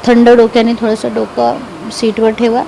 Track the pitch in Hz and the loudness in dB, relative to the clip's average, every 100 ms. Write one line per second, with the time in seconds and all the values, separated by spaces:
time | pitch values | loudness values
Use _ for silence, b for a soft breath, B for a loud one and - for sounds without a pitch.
0 | - 233 240 240 226 240 226 233 220 220 | 2 4 6 6 4 2 0 -2 -2 -2
1 | 247 220 214 - 233 - - - 226 - | -4 -6 -6 -2 -2 -2 -10 -14 -14 -4
2 | 226 214 220 220 233 233 | -4 0 -2 0 -2 -2